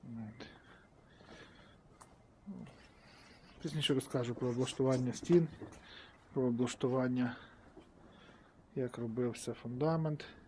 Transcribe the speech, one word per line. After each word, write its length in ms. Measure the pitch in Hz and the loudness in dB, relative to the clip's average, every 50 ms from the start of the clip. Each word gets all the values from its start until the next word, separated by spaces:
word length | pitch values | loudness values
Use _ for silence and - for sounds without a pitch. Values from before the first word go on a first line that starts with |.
| - | -12
От. 440 | 131 117 113 110 107 107 - - - - - - - - - - - - - - - - - - - - - - - - - - - - - - - - - - - - - - - - - - 196 196 - - - - - - - - - - - - - - - - - - - - - | -12 -10 -10 -10 -10 -10 -14 -16 -16 -16 -20 -20 -20 -20 -20 -20 -20 -20 -20 -20 -20 -20 -20 -20 -20 -20 -20 -20 -20 -20 -20 -20 -20 -20 -20 -20 -20 -20 -20 -20 -20 -20 -20 -20 -20 -20 -20 -14 -14 -12 -12 -12 -14 -16 -20 -20 -20 -20 -20 -20 -20 -20 -20 -20 -20 -20 -20 -20 -20 -20 -8
Пізніше 320 | - 165 147 156 143 - 147 | -8 -4 -4 -2 2 4 4
розкажу 420 | 131 131 - - 135 120 117 123 | 4 2 2 0 0 0 0 -2
про 120 | - 127 123 | 0 0 0
облаштування 640 | 120 120 127 123 - - 135 131 131 127 127 123 117 | 2 2 0 0 2 2 4 4 6 4 2 0 -2
стін, 340 | - - - 175 175 165 151 - - - - - - - - - - - - - - - - - | -4 2 8 8 8 8 6 -2 -10 -14 -14 -14 -18 -20 -20 -20 -20 -20 -20 -20 -20 -20 -6 -2
про 100 | 139 131 | 2 2
облаштування, 920 | 127 120 113 127 120 - - - 127 123 131 127 127 127 127 123 120 123 - - - - - - - - - - - - - - - - - - - - - - - _ - - - - | 2 4 2 2 0 0 0 0 2 2 2 2 2 2 2 2 0 0 -6 -14 -20 -20 -20 -20 -20 -20 -20 -20 -20 -20 -20 -20 -20 -20 -20 -20 -20 -20 -20 -20 -20 _ -20 -20 -10 -4
як 220 | - 131 123 - - | -4 -4 -4 -4 -6
робився 560 | 120 117 110 120 123 120 113 - - - 113 | -6 -4 -2 0 0 -2 -2 -4 -6 -6 -6
фундамент 720 | - - 117 123 123 147 156 165 160 160 156 151 147 - - - - - | -6 -8 -8 -4 0 2 2 2 2 0 0 -2 -4 -6 -12 -16 -20 -20